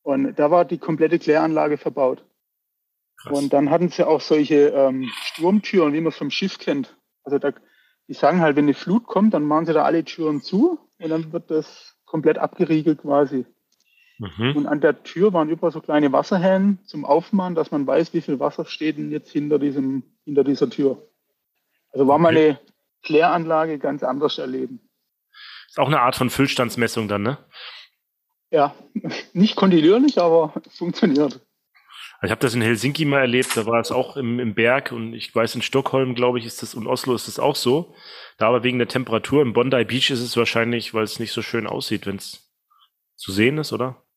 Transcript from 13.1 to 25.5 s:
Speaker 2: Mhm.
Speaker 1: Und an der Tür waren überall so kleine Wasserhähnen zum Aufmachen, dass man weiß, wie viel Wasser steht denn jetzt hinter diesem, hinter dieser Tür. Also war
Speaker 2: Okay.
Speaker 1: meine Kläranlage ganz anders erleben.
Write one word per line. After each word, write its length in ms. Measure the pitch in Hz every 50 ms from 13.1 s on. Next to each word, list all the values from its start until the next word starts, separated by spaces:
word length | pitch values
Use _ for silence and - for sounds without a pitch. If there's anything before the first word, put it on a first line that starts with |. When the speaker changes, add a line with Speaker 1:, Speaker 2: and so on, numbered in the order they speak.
| 143 143 147 131 143 131 123 _ _ _ _ _ _ _ _ _ _ _ _ _ _ _
Speaker 2:
Mhm. 380 | 110 95 80 90 113 123 143
Speaker 1:
Und 100 | 147 143
an 140 | - 147 147
der 240 | 139 156 147 - _
Tür 280 | - - 165 185 214 190
waren 160 | 170 156 151
überall 240 | 165 160 - 170 -
so 80 | 160
kleine 300 | - - 156 151 151 143
Wasserhähnen 680 | 131 139 147 - 208 185 170 190 190 190 190 202 202 185 _
zum 200 | _ - 156 143
Aufmachen, 500 | - 143 160 170 - - 196 180 180 175
dass 160 | 160 156 -
man 160 | - 147 139
weiß, 260 | 131 135 151 170 - -
wie 80 | 170
viel 200 | 156 - 151 127
Wasser 240 | 139 147 - - 165
steht 340 | - - - 156 156 151 147
denn 140 | 151 147 147
jetzt 180 | 151 - _
hinter 300 | - 151 147 147 151 143
diesem, 420 | 139 143 135 139 135 131 135 135 123 _ _ _ _
hinter 180 | - 147 143 135
dieser 260 | 135 139 123 151 127
Tür. 400 | - - 143 135 127 - - _ _ _ _ _ _ _ _ _ _ _ _ _ _ _ _ _ -
Also 160 | 131 139 131
war 80 | 139
Speaker 2:
Okay. 60 | 151 170
Speaker 1:
meine 380 | 165 156 160 156 156 143 135 _ _ _ _ _ _ _ _ _
Kläranlage 760 | - 156 147 160 180 180 175 165 160 160 156 160 165 156 143
ganz 240 | - 147 139 147 -
anders 360 | - 127 139 147 143 - -
erleben. 420 | 147 131 127 131 127 123 131 120 _ _ _ _ _ _ _ _ _ _ _ - - -